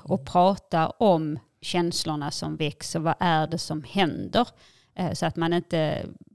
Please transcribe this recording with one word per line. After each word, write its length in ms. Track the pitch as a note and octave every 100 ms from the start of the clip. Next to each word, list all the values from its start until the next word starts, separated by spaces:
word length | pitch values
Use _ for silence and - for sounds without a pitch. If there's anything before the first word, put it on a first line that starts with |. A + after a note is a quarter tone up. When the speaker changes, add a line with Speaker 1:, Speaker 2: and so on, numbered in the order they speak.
Speaker 1:
och 160 | - F3+
Speaker 2:
Mm. 60 | -
Speaker 1:
prata 600 | F3+ F3+ G3 - E3 D#3+
om 500 | - G#3+ E3 D#3 D#3 - _
känslorna 720 | - F3 E3+ - D#3+ D3+ C#3+
som 240 | - D3+ D#3
växer. 440 | D3+ - - E3
Vad 160 | D#3 -
är 280 | F3+ D#3 D#3
det 100 | D3+
som 260 | - D#3
händer? 640 | - G3 E3+ - F#2+ - A#3+ - - _ _ -
Eh, 180 | F3
så 120 | - E3
att 100 | E3
man 180 | E3
inte, 520 | F3 - E3 D3+ - - - -